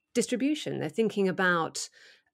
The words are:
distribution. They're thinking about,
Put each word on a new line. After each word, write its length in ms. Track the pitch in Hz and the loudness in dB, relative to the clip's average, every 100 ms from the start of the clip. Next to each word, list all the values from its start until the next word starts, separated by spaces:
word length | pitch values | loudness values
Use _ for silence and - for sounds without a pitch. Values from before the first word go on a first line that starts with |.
| _ | _
distribution. 640 | - - 240 277 302 - 139 | -2 0 0 0 -2 -4 -4
They're 100 | 147 | -2
thinking 380 | 226 214 208 190 | 0 0 2 0
about, 640 | 180 185 170 156 - - - - - _ | 2 2 2 0 -6 -10 -14 -20 -20 _